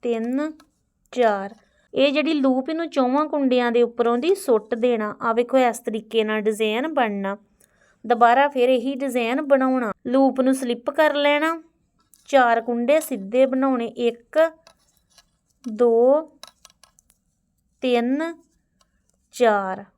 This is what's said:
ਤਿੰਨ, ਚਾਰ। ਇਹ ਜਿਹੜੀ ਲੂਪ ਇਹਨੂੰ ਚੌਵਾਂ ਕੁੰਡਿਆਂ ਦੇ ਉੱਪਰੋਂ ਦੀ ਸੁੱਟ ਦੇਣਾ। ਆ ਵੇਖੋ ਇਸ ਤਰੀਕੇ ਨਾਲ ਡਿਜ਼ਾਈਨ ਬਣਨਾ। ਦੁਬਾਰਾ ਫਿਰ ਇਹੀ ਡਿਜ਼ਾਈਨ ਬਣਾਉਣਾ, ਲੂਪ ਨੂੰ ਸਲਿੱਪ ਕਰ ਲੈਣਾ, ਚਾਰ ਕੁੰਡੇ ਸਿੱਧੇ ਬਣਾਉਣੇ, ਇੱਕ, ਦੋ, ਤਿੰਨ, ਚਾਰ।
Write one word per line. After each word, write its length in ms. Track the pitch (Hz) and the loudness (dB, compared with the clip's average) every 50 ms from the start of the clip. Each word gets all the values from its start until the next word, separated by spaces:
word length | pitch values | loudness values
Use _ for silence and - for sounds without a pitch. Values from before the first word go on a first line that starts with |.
ਤਿੰਨ, 500 | - 240 233 226 226 240 247 269 302 311 311 311 _ _ _ _ _ _ _ _ _ _ | -4 -4 -4 -4 -4 -4 -4 -4 -4 -6 -8 -12 _ _ _ _ _ _ _ _ _ _
ਚਾਰ। 440 | - 240 247 220 208 196 190 202 - _ _ _ _ _ _ _ - | -2 0 0 2 2 -2 -6 -10 -14 _ _ _ _ _ _ _ -2
ਇਹ 200 | - 262 294 269 | 0 0 2 2
ਜਿਹੜੀ 200 | 302 302 294 320 | 0 -2 -2 -2
ਲੂਪ 360 | 294 262 269 262 254 262 294 | 0 0 0 0 0 -2 -6
ਇਹਨੂੰ 200 | 320 320 339 311 | -6 -6 -6 -6
ਚੌਵਾਂ 360 | - 339 269 254 254 285 302 | -2 -2 0 0 0 -2 -2
ਕੁੰਡਿਆਂ 460 | 311 320 302 277 262 247 247 240 240 | -2 -2 -2 0 0 0 0 0 0
ਦੇ 100 | 226 240 | 2 2
ਉੱਪਰੋਂ 360 | 240 233 233 - 240 233 233 240 | 0 0 0 -2 -2 0 0 0
ਦੀ 180 | 247 330 392 | 0 0 -2
ਸੁੱਟ 400 | 381 - - 247 214 214 - - | -2 0 0 0 0 0 -4 -6
ਦੇਣਾ। 400 | 226 220 247 240 220 214 208 208 - | -2 0 0 0 0 -4 -6 -8 -6
ਆ 120 | - - 226 | -4 -4 -2
ਵੇਖੋ 240 | 226 247 240 - 262 | -2 -2 0 2 2
ਇਸ 220 | 262 240 220 226 | 2 2 0 -4
ਤਰੀਕੇ 440 | - - 214 226 220 - - 226 220 | -8 -8 -8 -8 -10 -4 -2 -2 0
ਨਾਲ 180 | 214 214 214 | 0 -2 -2
ਡਿਜ਼ਾਈਨ 460 | 208 214 220 208 220 214 214 226 262 320 | -2 -2 -2 0 -2 -2 -2 -2 -4 -4
ਬਣਨਾ। 500 | 320 285 254 220 208 202 196 196 196 202 _ _ _ _ _ _ _ _ _ _ _ _ _ 214 | -2 0 0 0 -2 -4 -4 -6 -6 -8 _ _ _ _ _ _ _ _ _ _ _ _ _ -2
ਦੁਬਾਰਾ 400 | 240 220 240 233 240 262 277 294 | 2 4 4 4 6 4 2 2
ਫਿਰ 220 | 277 269 240 254 | 2 0 2 2
ਇਹੀ 260 | 262 247 220 269 277 | 2 0 0 -4 -6
ਡਿਜ਼ਾਈਨ 460 | 247 269 269 233 247 233 226 240 277 | -4 -6 -4 -2 -2 -2 -2 -2 -4
ਬਣਾਉਣਾ, 520 | 311 277 277 269 262 262 262 262 240 214 185 _ _ 254 | 0 0 2 2 2 0 0 -2 -2 -4 -8 _ _ -2
ਲੂਪ 340 | 240 269 269 269 262 262 | 0 2 2 2 2 0
ਨੂੰ 140 | 262 254 269 | 0 0 0
ਸਲਿੱਪ 340 | 262 269 240 240 240 - - | 0 -2 -6 -6 -4 -6 -8
ਕਰ 240 | 285 - 311 302 285 | 0 2 2 2 2
ਲੈਣਾ, 500 | 294 285 285 285 294 302 320 330 330 320 _ _ _ _ _ _ _ _ _ _ _ _ | 2 0 2 2 2 0 -2 -4 -6 -10 _ _ _ _ _ _ _ _ _ _ _ _
ਚਾਰ 360 | _ - 269 254 233 233 226 | _ 4 4 4 6 2 0
ਕੁੰਡੇ 380 | 226 233 240 233 240 240 294 320 | 0 -4 -4 -4 0 2 2 2
ਸਿੱਧੇ 460 | 311 - 285 220 196 190 214 254 262 | 2 -2 -8 -8 -8 -4 2 2 2
ਬਣਾਉਣੇ, 400 | 269 254 262 262 269 262 240 233 | 2 2 0 0 0 0 0 -4
ਇੱਕ, 680 | 233 - - 240 233 233 233 _ _ - 311 320 330 320 320 _ - _ _ _ _ _ _ _ _ _ _ _ _ _ _ _ _ _ _ _ 247 | -6 -6 -2 -2 -2 -2 -4 _ _ 0 2 2 2 0 _ _ -20 _ _ _ _ _ _ _ _ _ _ _ _ _ _ _ _ _ _ _ -14
ਦੋ, 520 | 214 208 247 240 226 226 240 254 277 302 320 311 _ _ - - _ _ _ - _ _ _ _ _ _ _ _ _ _ _ _ _ _ _ _ _ _ _ _ _ _ | -2 0 2 2 4 4 4 4 4 2 0 -6 _ _ -20 -20 _ _ _ -20 _ _ _ _ _ _ _ _ _ _ _ _ _ _ _ _ _ _ _ _ _ _
ਤਿੰਨ, 540 | - 262 247 233 233 240 262 294 320 330 339 320 _ _ _ _ _ _ _ _ _ _ _ _ _ _ _ _ _ _ | -2 0 0 0 0 0 -2 -2 -4 -6 -8 -12 _ _ _ _ _ _ _ _ _ _ _ _ _ _ _ _ _ _
ਚਾਰ। 540 | _ - 247 226 214 202 196 190 190 196 202 _ _ | _ 0 2 2 2 2 -2 -4 -8 -10 -12 _ _